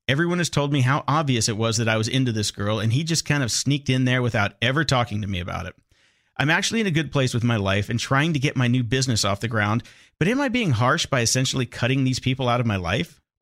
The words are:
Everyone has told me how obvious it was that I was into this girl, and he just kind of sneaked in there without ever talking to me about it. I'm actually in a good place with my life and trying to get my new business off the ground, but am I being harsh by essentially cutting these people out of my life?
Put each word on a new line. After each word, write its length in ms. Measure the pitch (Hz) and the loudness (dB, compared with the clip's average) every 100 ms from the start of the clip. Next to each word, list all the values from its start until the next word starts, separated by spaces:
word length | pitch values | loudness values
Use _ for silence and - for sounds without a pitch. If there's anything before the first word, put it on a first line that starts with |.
| - | -2
Everyone 320 | 139 170 175 | 0 2 0
has 120 | 160 | 0
told 200 | - 143 | 0 0
me 120 | 147 | 2
how 200 | 123 143 - | 2 2 0
obvious 400 | 147 147 123 110 | 0 2 0 0
it 80 | 104 | 0
was 220 | 113 107 | 0 0
that 100 | 113 | 0
I 80 | 110 | 0
was 120 | 107 | 0
into 220 | 131 127 | 0 0
this 200 | 110 104 | 0 -4
girl, 280 | - 101 110 | -4 -2 -2
and 140 | 110 | 0
he 120 | 120 | 0
just 200 | 160 165 | 0 -2
kind 180 | - 147 | 0 0
of 80 | 123 | 0
sneaked 380 | - - 143 143 | -2 0 -2 0
in 160 | 131 | 0
there 160 | 127 127 | 2 0
without 320 | 123 117 101 - | 0 0 -2 -2
ever 240 | 117 135 | -2 0
talking 380 | 156 127 120 104 | 0 0 0 -4
to 40 | 101 | -4
me 140 | 95 | -6
about 260 | 90 87 87 | -6 -8 -10
it. 80 | - _ _ _ _ _ - | -14 _ _ _ _ _ -4
I'm 140 | 139 | 0
actually 300 | 170 190 226 | 0 0 -2
in 60 | 208 | 0
a 60 | |
good 180 | 156 147 | 0 0
place 220 | 139 127 | 0 0
with 100 | 120 | 2
my 140 | 120 113 | 0 2
life 320 | 98 98 98 | 2 0 0
and 100 | 117 | -4
trying 360 | - 139 156 | 0 0 0
to 40 | 151 | 0
get 180 | 139 - | 0 0
my 120 | 123 | 2
new 160 | 123 | 2
business 400 | 117 131 131 110 | 0 0 0 0
off 160 | 101 98 | 0 -2
the 80 | 113 | -2
ground, 340 | 110 104 113 - - - - | 0 0 0 -4 -14 -12 -2
but 100 | 160 | 0
am 120 | 254 | 0
I 80 | 285 | 0
being 240 | 233 208 | 0 0
harsh 340 | 110 123 160 - | 2 2 2 0
by 160 | 135 | 0
essentially 420 | 113 127 135 139 | 2 0 0 -2
cutting 400 | 123 - 120 131 | -4 -2 -2 0
these 160 | 131 127 | 0 0
people 280 | - 131 127 | -2 0 0
out 120 | 120 | 0
of 60 | 117 | 0
my 100 | 98 | 0
life? 440 | 87 107 170 - _ _ | 0 -2 -4 -10 _ _